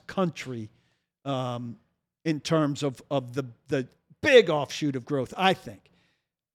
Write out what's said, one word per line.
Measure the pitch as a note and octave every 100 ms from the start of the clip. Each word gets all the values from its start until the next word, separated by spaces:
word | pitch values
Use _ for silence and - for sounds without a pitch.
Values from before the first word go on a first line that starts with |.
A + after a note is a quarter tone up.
| -
country, | - F3+ - C3 A#2+ G#2+ - _ _ _ _
um, | C#3 C3 B2+ A#2+ A#2+ - _ _ _ _ D#3+
in | D3+
terms | - D#3+ D3 C3+
of, | C#3+ B2 -
of | C#3+ B2
the, | B2+ C3 A#2 -
the | C#3+ B2+ _ _ _
big | D4 B3+ F3
offshoot | D3+ C3+ - D3 C3
of | A#2
growth, | C#3+ A#2+ -
I | F#3+
think. | F3+ - F#2 _ _ _ _ _ _ _